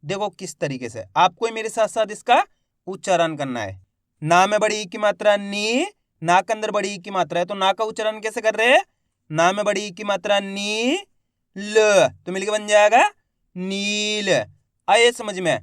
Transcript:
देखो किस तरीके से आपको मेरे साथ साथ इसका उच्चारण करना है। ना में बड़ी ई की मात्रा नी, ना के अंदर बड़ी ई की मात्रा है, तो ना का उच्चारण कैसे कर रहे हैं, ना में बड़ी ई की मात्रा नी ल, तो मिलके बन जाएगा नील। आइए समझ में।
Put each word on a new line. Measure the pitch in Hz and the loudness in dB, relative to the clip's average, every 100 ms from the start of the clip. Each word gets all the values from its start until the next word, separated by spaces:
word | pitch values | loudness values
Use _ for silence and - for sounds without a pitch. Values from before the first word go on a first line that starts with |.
देखो | 147 190 208 | -6 -6 -6
किस | - 190 - | -8 -16 -8
तरीके | 160 131 120 | -6 -6 -10
से | 113 98 - | -12 -10 2
आपको | 180 180 226 | 2 2 -6
मेरे | 220 220 | -4 -8
साथ | 220 214 | -2 -4
साथ | - 214 | -2 -4
इसका | 208 - 254 392 _ _ _ - | -4 2 2 2 _ _ _ -14
उच्चारण | 190 - 180 165 156 | -12 -2 0 0 -2
करना | 135 123 | -8 -6
है। | 104 95 _ _ _ _ | -8 -10 _ _ _ _
ना | 151 170 190 | 2 4 4
में | 214 | 4
बड़ी | 214 214 | 0 -2
ई | |
की | 208 220 | -6 -4
मात्रा | 214 190 208 202 | -2 0 2 2
नी, | 202 202 208 240 370 - _ _ | 0 -4 -2 0 -2 -6 _ _
ना | 160 175 | 2 2
के | 185 | 2
अंदर | 220 214 | -4 -2
बड़ी | 208 190 | -4 -4
ई | 202 | -6
की | 175 | -8
मात्रा | 196 165 170 | -4 -2 -2
है, | 180 | -4
तो | |
ना | 202 190 | -2 0
का | 196 | 0
उच्चारण | 220 220 214 220 | -2 -4 -4 -4
कैसे | 214 220 | -6 -4
कर | 214 | -2
रहे | 214 226 | 2 4
हैं, | 285 392 _ _ _ _ | 4 2 _ _ _ _
ना | 151 170 | 0 2
में | 196 | 2
बड़ी | 208 202 | -2 -2
ई | 208 | -4
की | 180 | -10
मात्रा | 208 196 190 202 | -6 -4 0 0
नी | 196 196 202 214 233 349 403 _ _ _ _ - | 0 -8 -6 -2 -2 -2 -6 _ _ _ _ -14
ल, | 208 214 214 202 151 - - | -2 2 4 4 2 -2 -10
तो | |
मिलके | 190 196 | -8 -4
बन | 214 208 | -6 2
जाएगा | 208 208 226 392 - _ _ _ - | 4 6 6 2 0 _ _ _ -12
नील। | 185 196 202 208 208 214 202 156 104 _ _ _ - | -8 -6 -4 -4 -4 -4 0 0 -2 _ _ _ 0
आइए | 202 240 | 4 4
समझ | 240 214 190 | 2 -6 -4
में। | 175 127 | -2 -2